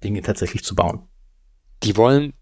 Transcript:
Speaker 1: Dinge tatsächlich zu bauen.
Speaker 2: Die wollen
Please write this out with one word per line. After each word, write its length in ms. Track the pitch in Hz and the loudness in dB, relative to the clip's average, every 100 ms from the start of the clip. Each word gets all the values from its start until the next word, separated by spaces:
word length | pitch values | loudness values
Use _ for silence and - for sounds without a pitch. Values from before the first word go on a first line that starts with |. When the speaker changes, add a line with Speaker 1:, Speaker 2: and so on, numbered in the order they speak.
Speaker 1:
Dinge 180 | 101 101 | -8 -6
tatsächlich 420 | 98 101 - - | -4 -4 -4 -6
zu 100 | - | -6
bauen. 280 | 92 85 110 - _ _ _ _ _ _ - | -2 -2 -2 -12 _ _ _ _ _ _ -8
Speaker 2:
Die 140 | 104 101 | -2 4
wollen 360 | 120 143 147 - | 6 4 0 -4